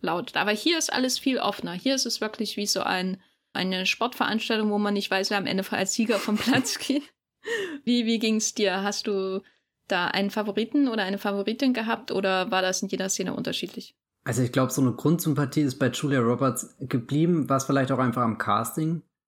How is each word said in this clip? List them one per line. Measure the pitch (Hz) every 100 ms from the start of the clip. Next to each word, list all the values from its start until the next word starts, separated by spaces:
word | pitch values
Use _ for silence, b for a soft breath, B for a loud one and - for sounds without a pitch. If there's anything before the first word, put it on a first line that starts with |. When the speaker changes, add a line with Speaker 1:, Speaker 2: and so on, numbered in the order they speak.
Speaker 1:
lautet. | 170 170 - -
Aber | 196
hier | 214 311 330
ist | -
alles | - 254 -
viel | 269 247
offener. | 202 - 175
Hier | 175 262
ist | 269 240
es | -
wirklich | 220 - 208 -
wie | 208
so | -
ein, | - 185 185 190 b b _
eine | - 185 185 190
Sportveranstaltung, | - 240 - - 220 - 220 214
wo | 208
man | 208
nicht | 202 -
weiß, | 190 190
wer | 202
am | 185
Ende | 190 190
als | 196 190
Sieger | - 220 202
vom | - 214
Platz | 240 277 254 -
<laughs> | -
geht. | 277 - _ _ _ 427 453 370 285
Wie, | - 240 226
wie | 226
ging's | 226 220 -
dir? | - 202 190
Hast | 202 - 220
du | 196 190 190 b b _ _ -
da | 185 175
einen | 196 202
Favoriten | 214 208 208 233 294 269
oder | 220
eine | 190 202
Favoritin | 208 202 196 226 269
gehabt | 247 220 - -
oder | 190 190 185 185
war | 190
das | 185 185
in | 196
jeder | 185 190
Szene | - 185
unterschiedlich? | - - - 175 - - _ _ _
Speaker 2:
Also | - 123
ich | 123
glaub, | 135 131
so | -
eine | 127
Grundsympathie | - 147 165 160 139 135 156
ist | 143 123
bei | 131
Julia | - 147 135
Roberts | 117 123 135 120 - -
geblieben, | 131 127 117 143 170 170 131
was | 135
vielleicht | - 139 131
auch | 127
einfach | 127 123
am | 117 107
Casting | - 104 117 165 160 165 - _